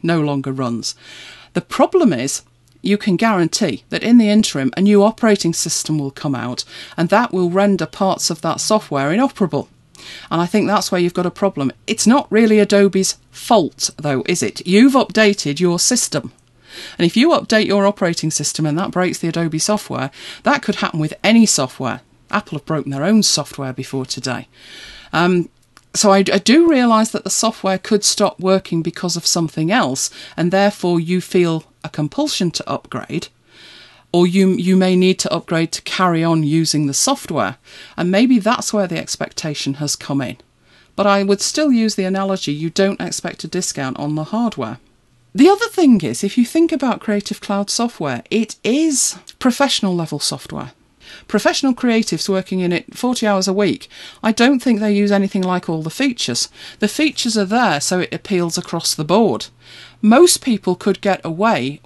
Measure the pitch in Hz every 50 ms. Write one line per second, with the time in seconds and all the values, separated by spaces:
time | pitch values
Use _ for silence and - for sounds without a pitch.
0 | - 165 170 160 147 147 143 139 135 135 131 131 131 117 120 110 113 - - _
1 | - - - - - - - - - - - 180 - - - - 285 - - 370
2 | 320 214 139 117 127 143 - - - _ _ _ _ _ _ _ - 190 208 202
3 | - 208 175 165 226 226 208 180 170 160 - - 214 156 101 - - - - 165
4 | - 220 240 240 214 208 208 214 214 - - 143 135 135 - - 196 208 208 196
5 | 202 220 220 - 247 220 208 - - 170 165 - - 165 - - - - 156 151
6 | 139 135 - - - 151 135 117 117 123 123 - - - - - - - - -
7 | 170 165 196 220 247 - - 185 180 170 175 196 202 208 196 170 160 - - -
8 | 196 190 - - - - 175 - - 165 - - - - 214 214 - - 147 139
9 | 135 147 175 226 269 269 - - 202 156 151 131 - - _ _ _ _ _ -
10 | - - - - - - - 165 175 175 - 214 175 185 208 190 185 - 190 180
11 | 175 175 - 180 180 175 - - 202 190 - 143 139 127 - _ _ - 226 -
12 | - 208 254 285 - - 202 220 233 220 214 214 202 - 208 202 202 196 180 190
13 | 185 - - - _ _ - - - - 240 202 151 - - - - - - -
14 | 151 147 135 127 - - 175 - 127 - - - - 180 190 208 254 277 262 254
15 | 196 - - 220 220 208 202 - - 147 143 156 180 175 170 175 - - 247 233
16 | - - - 143 - 131 - _ _ _ _ _ _ - - - - - - -
17 | 175 170 - 226 277 339 302 190 - - 226 214 220 - 196 202 196 202 202 -
18 | 196 170 165 - 151 156 - - 143 - - - 156 151 147 170 190 - - 180
19 | 180 180 - - - 165 156 170 170 160 156 160 - - 208 202 - - 131 123
20 | 131 135 - - - - - - - 233 294 - - - 190 - 202 - - 156
21 | 151 156 - - - 202 226 226 220 - - - 135 127 - - 135 117 104 -
22 | - _ _ _ _ - - 107 - - 156 143 - - 160 147 135 139 139 139
23 | 151 190 220 214 - - - 156 139 - - - 135 131 127 - 131 - 135 135
24 | 127 - - 131 - 131 120 98 - - _ - - - - - - - - -
25 | - - - 160 175 180 180 175 165 - _ _ _ _ - - _ _ - -
26 | - 202 196 196 190 - - 196 - - 262 320 339 330 302 254 247 233 220 214
27 | 220 - - - - 190 - - 233 226 - - - 190 190 190 - - 214 202
28 | - - - - 202 - - - 180 190 190 190 - - 170 165 160 175 - -
29 | - 175 165 170 - - - 175 165 156 - 160 156 165 220 247 185 127 131 -
30 | - - - - - - - - 165 180 190 190 202 208 - - - 180 175 170
31 | 160 165 185 180 - - - 185 175 170 165 160 - _ _ _ - - - -
32 | 147 143 - 277 302 294 - - 190 165 - - - - 135 - - - - 123
33 | - - 143 - - - _ _ _ _ _ - - - - - - - _ _
34 | _ _ - 175 180 180 175 196 190 190 180 - 175 185 190 190 185 185 185 185
35 | 185 185 185 - - - - 170 - - 175 160 165 165 - - - - - -
36 | 185 180 170 160 165 170 165 160 156 143 156 165 160 - - 151 151 139 135 -
37 | - 262 277 - - - 160 131 101 95 127 - _ - - - - - - -
38 | 185 180 190 202 254 254 254 220 185 214 247 - - - - 208 190 180 170 160
39 | - - - - - - - - - 156 147 - - 143 135 143 151 143 - -
40 | - - 143 139 127 95 - - _ _ _ _ _ _ _ _ _ _ _ -
41 | 202 202 196 202 196 196 202 196 - - - 294 311 294 247 226 220 214 - 202
42 | 190 185 196 196 196 196 190 185 - 151 147 147 160 165 - - 196 196 196 -
43 | 180 170 - - - 170 - - - 165 - 180 190 - - 143 135 131 - -
44 | 147 147 151 156 156 - 214 226 240 220 - 139 120 110 135 - _ _ _ _
45 | _ _ _ _ _ _ - 196 285 370 403 403 466 453 - 381 339 269 233 185
46 | 160 110 123 - 208 196 - 247 233 - - 330 339 320 330 285 277 240 208 -
47 | - 226 208 208 208 - 208 - - - 202 202 202 - - - 233 233 - -
48 | 160 139 123 113 - - - 220 226 - - - - 208 247 302 320 320 277 -
49 | - - - - - - - - - 254 233 - 277 247 - - 214 190 180 170
50 | 165 - 151 143 - - - 135 - - 151 147 - 135 - _ _ _ _ _
51 | - - - - - - - 208 - 330 339 - 277 269 240 - - 240 226 226
52 | 226 - 180 160 - - 190 190 185 - 190 185 180 175 175 156 - - - -
53 | - 247 247 - 226 208 202 190 180 196 185 208 208 170 104 - - - - -
54 | - - - - - 226 220 - 233 262 285 247 - 262 233 202 214 214 202 202
55 | 208 202 202 196 196 190 - 196 185 180 180 180 - - 160 160 156 165 - -
56 | 269 285 240 - - - 120 - - - - - - - - - 214 208 - -
57 | 311 302 - - - 233 220 214 196 185 220 247 247 190 151 147 - - 185 180
58 | 170 - - 156 - - 196 175 175 165 - 175 - - 175 165 - - - -
59 | 151 151 175 220 226 175 110 110 - - _ _ _ - - - - - - _
60 | - 208 226 302 359 349 - - - 262 220 - - 185 180 - - 202 190 -
61 | - 202 185 - - 165 160 170 208 233 202 135 120 135 147 - _